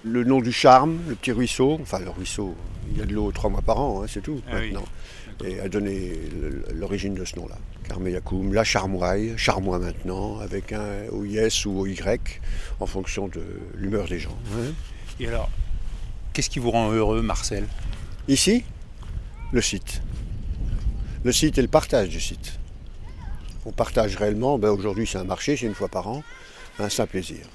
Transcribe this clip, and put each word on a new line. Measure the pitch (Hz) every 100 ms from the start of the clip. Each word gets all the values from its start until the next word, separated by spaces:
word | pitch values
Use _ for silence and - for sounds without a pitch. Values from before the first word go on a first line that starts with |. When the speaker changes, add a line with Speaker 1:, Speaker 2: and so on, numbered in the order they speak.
Speaker 1:
Le | 113 120
nom | 120 135
du | 120
charme, | 117 139 127 151 165 170
le |
petit | 113 -
ruisseau, | 117 120 - 131 160
enfin | - 95
le | 87
ruisseau, | 87 92 - 98 82 - - -
il | -
y |
a |
de | 104
l'eau | 104 104
trois | - 107
mois | -
par | - 113
an, | 139 98
hein, | 107
c'est | 104
tout, | 95 147 117
Speaker 2:
Ah |
oui. | 107 113
Speaker 1:
maintenant. | 98 - - - - - 104
Speaker 2:
D'accord. | 92
Speaker 1:
Et | 95
a | 95
donné | 101 101 95 90 82 82 82
le, | 73 67 -
l'origine | - 95 98 98
de | 92
ce | 90
nom-là. | 87 82 - - - -
Carme | 90 92
Yacoum, | 90 - 92 95
la | 104
Charmoille, | 110 101 95 92 90 98 113
Charmois | 113 - 98 95 90
maintenant, | 90 - 92 92 104 107
avec | 104 98 -
un | 107 104 101 107
O | 101
I | 101 107
S | 113 -
ou | 104 95
O |
Y, | 95 92 98 117 - - - - - -
en |
fonction | 98 98 90 - 98
de | 80 90 95 92
l'humeur | - 98 104 -
des | 87
gens. | - 110 117 110
Hein. | 123 156 - - - -
Speaker 2:
Et | 123
alors, | 117 - - - - - - - - -
qu'est-ce | - -
qui | 143
vous | 120
rend | 113 110
heureux, | 110 107 110
Marcel ? | 110 95 - 101 - - - - - - -
Speaker 1:
Ici, | 139 - 240 - - - - - - - - -
le | 120
site. | - 98 - - - - - - - - - - - - - -
Le | 120
site | - 151 139
et |
le | 120
partage | 123 - 131 92
du | -
site. | - - - - - - - - - - - - - -
On | 113
partage | - 117 123 107 95
réellement, | 208 104 127 139
ben, | 208
aujourd'hui | 202 104 98 113
c'est | 95
un |
marché, | 92 - - 143
c'est |
une | 117
fois | 95 98
par | 95 92
an, | 135 - - - - - -
hein, | 104
c'est | -
un | 110
plaisir. | 95 - - 82